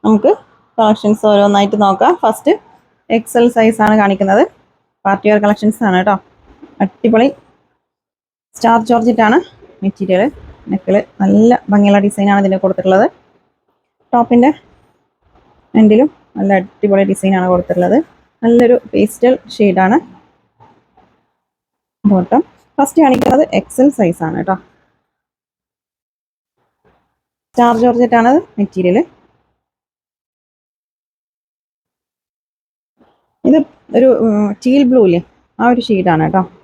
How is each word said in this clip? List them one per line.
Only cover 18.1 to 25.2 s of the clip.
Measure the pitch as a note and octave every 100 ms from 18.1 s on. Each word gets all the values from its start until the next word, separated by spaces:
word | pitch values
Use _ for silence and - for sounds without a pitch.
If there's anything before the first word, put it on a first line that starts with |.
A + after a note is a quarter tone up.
| _ _ _
നല്ലൊരു | A#3 A#3 A#3+ B3 -
പേസ്റ്റൽ | G3 G#3+ - A#3+ B3+ - -
ഷെയ്ഡ് | G#3 F3+ F#3+
ആണ് | C#4 - - _ _ _ _ _ _ _ _ _ _ _ _ _ _ _ _ _ _
ബോട്ടം. | G#3 G3 F3+ C4 F4+ _ _ -
ഫസ്റ്റ് | C#4 -
കാണിക്കുന്നത് | D4 B3+ - C4 D4+ -
എക്സ് | - -
എൽ | C4+ C4+
സൈസ് | F#3 F3 D#3+
ആണ് | E3
കേട്ടോ. | - F#3 - _ _ _ _ _